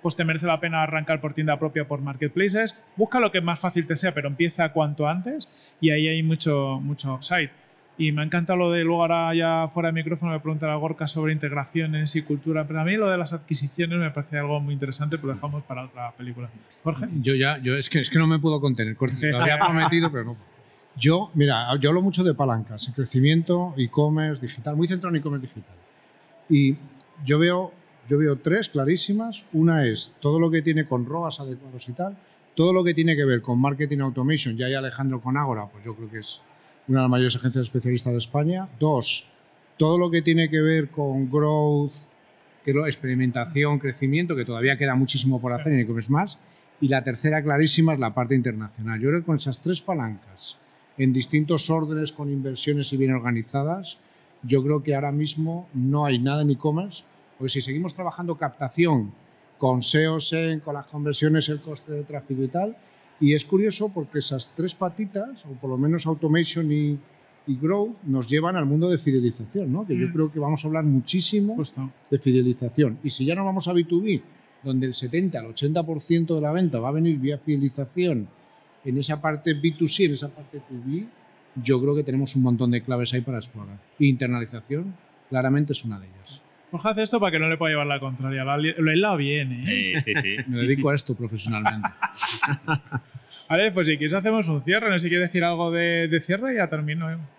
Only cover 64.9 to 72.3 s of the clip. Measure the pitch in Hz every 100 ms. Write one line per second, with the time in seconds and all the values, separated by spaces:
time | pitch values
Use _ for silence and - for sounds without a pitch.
64.9 | 175 208 196 233 269 151 131 135 127 147
65.9 | 165 156 156 160 160 165 165 156 147 147
66.9 | 143 - _ _ _ - 127 156 202 208
67.9 | 220 151 135 117 143 170 185 139 151 175
68.9 | 170 151 131 120 117 110 202 160 147 208
69.9 | 170 180 170 156 151 143 151 156 160 151
70.9 | 135 123 185 170 208 202 226 147 - 135
71.9 | - _ 139 139